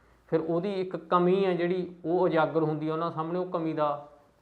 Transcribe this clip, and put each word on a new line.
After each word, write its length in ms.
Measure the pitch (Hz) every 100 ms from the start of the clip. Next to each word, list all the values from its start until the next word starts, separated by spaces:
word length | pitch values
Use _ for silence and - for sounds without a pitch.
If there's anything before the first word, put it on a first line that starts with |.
| _ _ -
ਫਿਰ 140 | 160
ਉਹਦੀ 320 | 160 170 196
ਇੱਕ 220 | 196 185 170
ਕਮੀ 500 | - 180 175 190 190
ਹੈ 80 |
ਜਿਹੜੀ 420 | 175 175 185 175 - 160
ਉਹ 140 | 180
ਉਜਾਗਰ 440 | 185 160 156 151
ਹੁੰਦੀ 260 | 151 156 156
ਆ 40 |
ਉਹਨਾਂ 180 | 160 170
ਸਾਹਮਣੇ, 280 | 156 160 175
ਉਹ 60 | 180
ਕਮੀ 280 | 180 160
ਦਾ 360 | 156 147 147 - - _ _